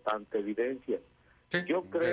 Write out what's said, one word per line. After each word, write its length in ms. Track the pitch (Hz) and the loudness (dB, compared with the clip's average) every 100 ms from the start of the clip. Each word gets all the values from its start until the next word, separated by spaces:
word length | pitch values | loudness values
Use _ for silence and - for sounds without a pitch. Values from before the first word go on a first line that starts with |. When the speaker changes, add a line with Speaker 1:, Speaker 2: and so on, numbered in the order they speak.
Speaker 1:
tanta 340 | 107 107 104 110 | -2 -2 -2 -2
evidencia. 640 | 104 107 123 131 - 107 - _ - - - | 0 0 0 -2 -2 -4 -4 _ -20 -20 -4
Speaker 2:
Sí, 100 | 175 175 | -2 0
Speaker 1:
Yo 160 | 175 | 0
creo 200 | - 170 - | 0 0 2